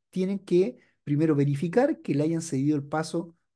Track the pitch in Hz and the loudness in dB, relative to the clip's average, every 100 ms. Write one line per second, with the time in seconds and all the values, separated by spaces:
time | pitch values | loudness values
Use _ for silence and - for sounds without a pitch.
0 | _ 185 185 196 - 175 196 254 _ _ | _ -4 -4 -4 0 2 2 -2 _ _
1 | - 143 160 143 139 143 175 202 277 - | -4 0 2 2 2 0 0 2 2 0
2 | - 143 156 165 165 131 143 151 143 156 | -4 -2 0 -2 -4 -2 0 -2 -2 -4
3 | 160 170 170 - _ | -4 -6 -8 -12 _